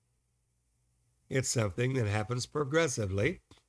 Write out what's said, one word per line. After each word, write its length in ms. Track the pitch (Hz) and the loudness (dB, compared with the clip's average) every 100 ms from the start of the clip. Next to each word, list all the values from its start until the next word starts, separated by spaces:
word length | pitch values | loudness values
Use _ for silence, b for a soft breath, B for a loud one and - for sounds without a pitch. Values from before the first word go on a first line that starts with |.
| _ _ _ _ _ _ _ _ _ _ _ _ - | _ _ _ _ _ _ _ _ _ _ _ _ -4
It's 200 | 135 127 | -2 0
something 460 | 127 107 120 127 | 0 0 0 0
that 120 | 131 104 | 0 2
happens 400 | 107 104 123 - | 0 0 -4 -4
progressively. 960 | 147 135 160 160 120 98 98 135 185 _ - | -4 0 2 2 0 -2 2 0 -2 _ -20